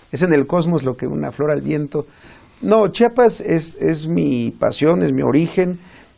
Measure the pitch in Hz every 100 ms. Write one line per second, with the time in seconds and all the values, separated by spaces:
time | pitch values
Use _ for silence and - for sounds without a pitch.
0 | - 131 180 147 135 175 165 160 131 123
1 | 127 147 139 - 151 143 139 151 147 151
2 | - - - - - - 190 220 196 -
3 | 233 233 233 - - 165 156 - 160 156
4 | 160 170 147 123 117 113 113 113 151 180
5 | 160 131 127 139 165 - 180 175 - -
6 | -